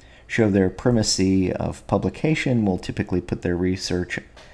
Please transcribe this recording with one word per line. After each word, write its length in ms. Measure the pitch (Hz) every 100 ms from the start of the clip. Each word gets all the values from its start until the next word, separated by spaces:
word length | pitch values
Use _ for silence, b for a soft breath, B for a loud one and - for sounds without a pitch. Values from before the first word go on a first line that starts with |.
| B B B
show 200 | - 110
their 200 | 98 92
primacy 840 | - 127 120 104 - 95 95 92
of 340 | - 82 82 -
publication 800 | 101 98 - 156 160 - 120 104
will 120 | 90
typically 440 | - - - 90
put 220 | - -
their 120 | 92 87
research, 640 | 92 92 - 90 90 - - - B